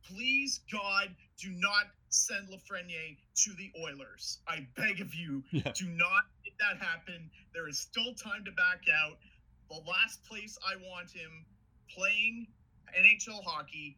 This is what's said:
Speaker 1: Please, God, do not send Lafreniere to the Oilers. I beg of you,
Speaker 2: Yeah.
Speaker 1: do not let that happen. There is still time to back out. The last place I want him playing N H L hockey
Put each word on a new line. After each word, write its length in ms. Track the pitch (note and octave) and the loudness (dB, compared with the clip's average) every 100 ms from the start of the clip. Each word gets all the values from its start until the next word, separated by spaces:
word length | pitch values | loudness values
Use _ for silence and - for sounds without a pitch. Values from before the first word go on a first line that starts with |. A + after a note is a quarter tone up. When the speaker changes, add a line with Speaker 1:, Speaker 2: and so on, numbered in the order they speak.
| - | -14
Speaker 1:
Please, 540 | F#3+ B3 C4+ C#4 - - | -4 2 2 2 -4 -4
God, 440 | G#3+ G3+ G3 G3 F3+ - - | -6 2 2 2 -6 -20 -12
do 120 | F#3+ | -8
not 320 | F3+ G3+ G3+ G3+ - _ | 0 4 4 2 -6 _
send 380 | - - G3+ G3 | 2 2 -2 -6
Lafreniere 680 | F#3+ - G3 F3 E3 D#3+ D3+ _ - | -16 -8 -8 -6 -8 -8 -12 _ 2
to 160 | G#3+ | 2
the 160 | F3+ G3 E3+ | 0 -12 -8
Oilers. 600 | D#3+ C#3 C3 - - - - | -8 -8 -14 -12 -10 -8 -6
I 200 | D#3+ C3 - | -6 -6 -2
beg 240 | A3 F#3+ | -2 0
of 140 | F#3+ | -6
you, 280 | D#3+ E3+ C#3 C3+ | -6 -4 -6 -2
Speaker 2:
Yeah. 220 | D#3 - | 0 0
Speaker 1:
do 140 | - F#3 | -2 -4
not 360 | E3+ - - - - | 0 4 4 2 -6
let 140 | - - | -18 -2
that 260 | D4+ C4+ | 0 0
happen. 460 | F#3 E3 - E3+ D#3+ - - | -4 -4 -6 -14 -14 -18 -14
There 140 | E3 E3 | -8 -6
is 100 | C#4+ | -6
still 360 | - - - | -6 -4 -4
time 300 | - A3 G3+ | -4 -6 -6
to 60 | G3+ | -4
back 300 | - F#3 F#3 - | 2 4 4 4
out. 260 | D#3 D3+ - - - - - - | 4 2 -2 -20 -20 -20 -20 -14
The 100 | D#3 D#3 | -12 -4
last 320 | F3 A3+ - | 2 2 0
place 340 | - G#3+ G#3+ - | -12 -12 -10 -6
I 140 | - F#3+ | -4 -4
want 340 | F#3 F3+ F3+ | -8 -12 -12
him 360 | F#3 D#3+ D#3+ D#3+ - _ _ _ | -14 -14 -16 -20 -20 _ _ _
playing 600 | - F#3+ G3 G#3 A#3 A#3 - _ - - | -2 2 4 2 0 -12 -16 _ -20 -6
N 120 | G3 A3 | 8 8
H 220 | G#3+ A#3 | 8 2
L 120 | G#3+ F#3 | -6 -6
hockey 500 | D#3 C#3+ D#3 D3 | -6 -8 -10 -12